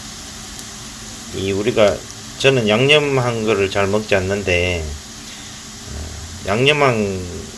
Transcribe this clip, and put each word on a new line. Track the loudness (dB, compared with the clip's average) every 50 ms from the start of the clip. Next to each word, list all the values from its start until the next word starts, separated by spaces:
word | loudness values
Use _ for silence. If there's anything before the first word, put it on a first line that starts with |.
| -14 -14 -14 -14 -14 -14 -14 -14 -14 -14 -14 -14 -14 -14 -14 -14 -14 -14 -14 -14 -14 -14 -14 -14 -12 -10 -8 -4
이 | -2 -2
우리가, | 0 0 0 0 4 6 6 6 4 2 -2 -10 -14 -14 -14 -12 -6 2
저는 | 4 4 4 4 4 4
양념한 | 4 6 6 6 6 6 6 4 2 2 2 0 0 0 2
거를 | 2 2 4 2 2
잘 | 2 0 2 2
먹지 | 2 0 2 2 2
않는데, | 2 2 2 0 0 0 2 2 2 2 2 0 -2 -4
어, | -6 -8 -10 -12 -14 -14 -14 -14 -14 -14 -14 -14 -14 -14 -14 -14 -14 -14 -14 -12 -10 -10 -10 -8 -10 -10 -10 -10 -12 -12 -8 -4 -2
양념한 | 0 2 4 4 4 4 4 4 4 2 2 0 -2 -4 -6 -6 -8 -10 -10 -12 -12